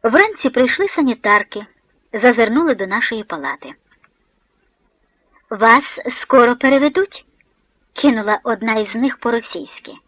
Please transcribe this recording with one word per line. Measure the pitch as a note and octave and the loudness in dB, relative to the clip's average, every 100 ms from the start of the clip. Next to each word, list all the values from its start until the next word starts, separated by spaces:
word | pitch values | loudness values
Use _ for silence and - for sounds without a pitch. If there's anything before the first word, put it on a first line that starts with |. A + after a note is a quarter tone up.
Вранці | A3+ C#4 G#4+ G4+ C4 | 2 2 2 0 -4
прийшли | B3 B3+ - G4 | 0 0 0 -4
санітарки, | - C4+ A3+ G#3 G#3 G3+ G#3 G#3 _ _ _ _ | -2 -2 -2 0 0 0 -12 -16 _ _ _ _
зазирнули | G#3+ A#3+ A#3 A3 B3 E4+ | 2 2 4 0 0 0
до | A3+ F#3+ | -2 -4
нашої | G#3 - A3+ | -4 -4 -6
палати. | G#3 E3 C#3 C#3 C3 - _ _ _ _ _ _ _ _ _ _ _ _ _ _ _ _ _ | -10 -10 -10 -12 -16 -20 _ _ _ _ _ _ _ _ _ _ _ _ _ _ _ _ _
"Вас | G#3 A3+ B3 C#4+ - - - | 0 4 4 2 -10 -10 -12
скоро | - C4+ A#3+ B3 | 2 4 4 2
переведуть?" — | C4 C4+ D4 D#4+ G4+ - _ _ _ _ _ _ _ | 2 4 2 0 -4 -6 _ _ _ _ _ _ _
кинула | - - A3+ G#3 G#3+ | 0 0 2 -2 -4
одна | A#3+ A3 A3+ | -2 -4 -2
із | A3 G3+ | -2 -4
них | A3+ C4 B3+ | -2 -4 -2
по-російськи. | A#3+ A#3 A3+ F3 - - - F#2+ | -4 -4 -6 -14 -14 -18 -20 -20